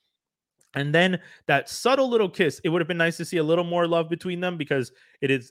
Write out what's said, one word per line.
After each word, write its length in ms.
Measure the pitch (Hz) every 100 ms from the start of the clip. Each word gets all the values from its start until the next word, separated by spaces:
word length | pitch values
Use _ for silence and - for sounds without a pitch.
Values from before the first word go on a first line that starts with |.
| _ _ _ _ _ _ _ 143
And 180 | 143
then 260 | 160 185 180 - - -
that 200 | 139 -
subtle 400 | - 233 269 262
little 200 | 233 190
kiss, 300 | - 165 -
it 60 | 175
would 100 | 175
have 80 | 160
been 100 | 170
nice 200 | 165 165
to 80 | 165
see 120 | 175
a 60 |
little 200 | 156 170
more 240 | 170 175 170
love 200 | 170 160
between 320 | 170 180 175
them 160 | 180 170
because 360 | 143 139 120 _ _ -
it 120 | 135
is, 180 | 135 117